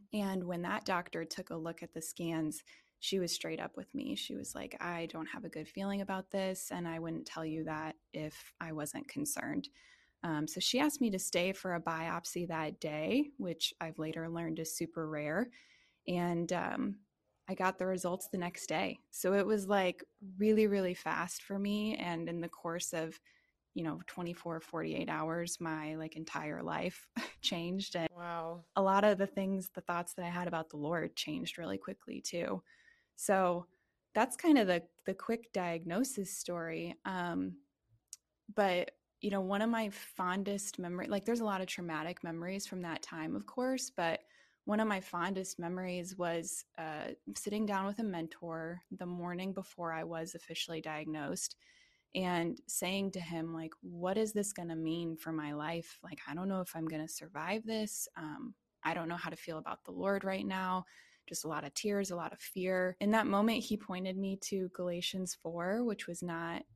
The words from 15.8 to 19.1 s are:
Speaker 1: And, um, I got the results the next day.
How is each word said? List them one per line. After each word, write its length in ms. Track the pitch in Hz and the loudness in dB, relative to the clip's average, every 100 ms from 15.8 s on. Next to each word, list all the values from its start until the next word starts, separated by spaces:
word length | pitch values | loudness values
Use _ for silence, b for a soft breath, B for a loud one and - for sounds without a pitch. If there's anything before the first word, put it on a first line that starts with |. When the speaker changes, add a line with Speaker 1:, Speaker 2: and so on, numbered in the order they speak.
| B B - | B B -2
Speaker 1:
And, 440 | 175 175 170 170 | 0 2 2 2
um, 480 | 180 - - 208 202 _ _ _ _ - | 0 0 0 -2 -4 _ _ _ _ -8
I 60 | |
got 240 | 190 185 185 | 2 2 2
the 80 | 185 | 0
results 420 | 185 180 190 - | 2 0 -2 -2
the 100 | 190 | -2
next 280 | 175 - - | -2 -4 -2
day. 300 | 156 - - _ | 0 0 -4 _